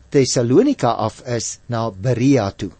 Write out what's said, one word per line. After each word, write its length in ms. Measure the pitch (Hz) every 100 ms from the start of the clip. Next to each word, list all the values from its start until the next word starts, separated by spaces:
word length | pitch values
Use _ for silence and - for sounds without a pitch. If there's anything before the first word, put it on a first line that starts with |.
| -
Tessalonika 800 | 143 127 - 120 170 277 269 120
af 320 | 110 107 - -
is 320 | 120 - - -
na 240 | 117 113
Berea 600 | 95 113 120 131 135 98
toe. 200 | - 98